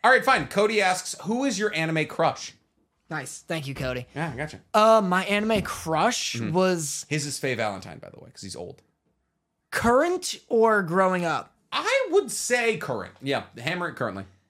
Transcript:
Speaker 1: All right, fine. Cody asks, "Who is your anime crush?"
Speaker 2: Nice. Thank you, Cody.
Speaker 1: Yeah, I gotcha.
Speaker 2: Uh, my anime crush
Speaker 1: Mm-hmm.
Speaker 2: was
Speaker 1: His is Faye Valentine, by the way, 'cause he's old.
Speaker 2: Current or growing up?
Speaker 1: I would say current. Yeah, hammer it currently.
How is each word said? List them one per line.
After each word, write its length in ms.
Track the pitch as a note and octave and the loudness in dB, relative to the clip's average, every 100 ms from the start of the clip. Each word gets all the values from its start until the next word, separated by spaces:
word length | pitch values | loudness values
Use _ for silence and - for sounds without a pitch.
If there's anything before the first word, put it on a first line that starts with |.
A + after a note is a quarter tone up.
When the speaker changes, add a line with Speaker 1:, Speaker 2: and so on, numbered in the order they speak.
Speaker 1:
All 80 | A#3 | 6
right, 120 | B3+ | 4
fine. 240 | - A#3+ C3 | 4 2 2
Cody 340 | G3 G#3+ G#3+ | 2 2 4
asks, 340 | F#3 - - - | 2 0 -4 -10
"Who 220 | E3+ A#3+ C#4 | -4 0 0
is 120 | F#3+ | 0
your 140 | G#3 | -2
anime 320 | D#3+ D#3+ D#3+ D#3 | 0 0 0 -2
crush?" 480 | - D#3+ - - - _ _ _ _ _ | 0 0 0 -14 -18 _ _ _ _ _
Speaker 2:
Nice. 340 | D#3 C3+ - - | -10 -10 -14 -8
Thank 200 | E3 C#3 | -6 -6
you, 60 | C3+ | -6
Cody. 300 | C3+ B2+ A#2+ C#3 | -4 -4 -8 -8
Speaker 1:
Yeah, 160 | D#3+ | -6
I 40 | A#2+ | -6
gotcha. 240 | D#3 - _ | -10 -10 _
Speaker 2:
Uh, 280 | G#3+ A3 A3 | 4 8 6
my 220 | F#3+ F3+ F#3+ | 6 0 2
anime 360 | G#3 G#3+ G#3+ | 0 2 0
crush 720 | - - D#3+ D#3+ G#3+ A#3+ - A#2 | 0 -6 0 2 2 0 -4 -4
Speaker 1:
Mm-hmm. 180 | A#2 | 0
Speaker 2:
was 520 | E3+ F#3 F3 D3 - - | 2 2 0 -4 -8 -4
Speaker 1:
His 160 | D3+ D3 | -4 -4
is 120 | C3 | -4
Faye 160 | C#3 A#2 | -4 -2
Valentine, 440 | G#2+ F#2+ F#2 D#2 | -2 -4 -12 -16
by 100 | - | -16
the 100 | - | -18
way, 100 | - | -20
'cause 100 | - | -16
he's 140 | G2 - | -14 -12
old. 260 | F2+ - _ _ _ _ _ _ _ _ _ | -12 -14 _ _ _ _ _ _ _ _ _
Speaker 2:
Current 640 | - A3+ B3 E4+ F4+ - - _ | -2 2 4 2 -2 -6 -10 _
or 340 | A3+ A3+ G#3+ | 2 4 4
growing 420 | E3+ F3+ F#3 F3+ E3+ | 2 2 2 2 -2
up? 280 | C3+ - _ _ | -4 -6 _ _
Speaker 1:
I 340 | - G4 C5+ A4 | -4 0 0 4
would 180 | F#4 C4 | 2 2
say 460 | - - B3 A#3 G#3 | -6 -2 0 0 -2
current. 360 | - A#2 F2+ - | -4 -6 -8 -10
Yeah, 220 | C3+ B2+ - - | -4 -4 -4 -8
hammer 320 | B2+ F3+ E3+ | -4 -4 -6
it 60 | D3 | -4
currently. 300 | A#2+ G2 F#2+ _ | -6 -6 -12 _